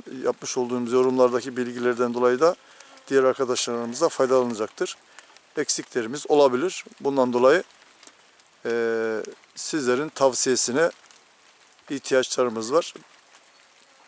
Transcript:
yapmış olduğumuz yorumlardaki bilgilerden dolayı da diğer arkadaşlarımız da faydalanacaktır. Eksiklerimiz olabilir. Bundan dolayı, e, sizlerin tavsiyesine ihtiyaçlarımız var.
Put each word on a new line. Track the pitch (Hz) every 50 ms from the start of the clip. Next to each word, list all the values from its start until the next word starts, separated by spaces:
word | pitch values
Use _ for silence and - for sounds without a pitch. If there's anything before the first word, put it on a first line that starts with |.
| - - - 131 123
yapmış | 123 123 - - 135 - 127
olduğumuz | 123 120 123 123 123 117 120
yorumlardaki | 127 127 131 127 127 127 123 120 123 117 135 123 123
bilgilerden | 123 120 123 123 120 123 120 113 127 120 120
dolayı | 123 123 123 127 127
da | 156 170 185 - - - - - - - - - - -
diğer | 135 135 131
arkadaşlarımız | 131 120 - 135 120 123 - - - 120 117 117 117 120 -
da | 165 156
faydalanacaktır. | - - 135 127 131 131 127 120 117 104 110 - - - 185 - - - _ _ - - - - - - _ _ - -
Eksiklerimiz | 131 - - - 147 - - 127 113 110 135 147 - -
olabilir. | 156 147 143 135 123 123 151 190 - - - - - -
Bundan | - 143 139 139 127 123 120
dolayı, | 123 123 131 156 185 - - - _ - _ _ _ - - _ _ _ _ _ _ _ _ _ _ -
e, | 117 117 117 117 113 113 113 113 113 110 107 - - - _ _ _ -
sizlerin | - - - - 160 135 123 123 123 151 160
tavsiyesine | - - 139 135 120 - - 139 127 113 - - 117 143 165 175 - - _ - - - _ _ _ _ _ _ _ _ _ _ _ _ _ -
ihtiyaçlarımız | 151 135 - - 135 131 127 - - - 127 123 110 113 110 113 139
var. | 165 180 - - - - _ _ - _ _ _ - _ _ _ _ _ _ _ _ _ _ _ _ _